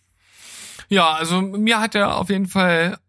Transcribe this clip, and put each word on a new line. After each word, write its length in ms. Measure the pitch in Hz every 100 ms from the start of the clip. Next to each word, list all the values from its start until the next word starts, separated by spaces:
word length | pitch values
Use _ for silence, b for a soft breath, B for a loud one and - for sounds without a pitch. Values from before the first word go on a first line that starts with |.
| B B B B B B B B -
Ja, 220 | 196 165
also 300 | 156 165 180
mir 380 | 190 196 220 226
hat 160 | 220 214
er 220 | 202 -
auf 100 | -
jeden 160 | 196 190
Fall 520 | 196 180 165 170 -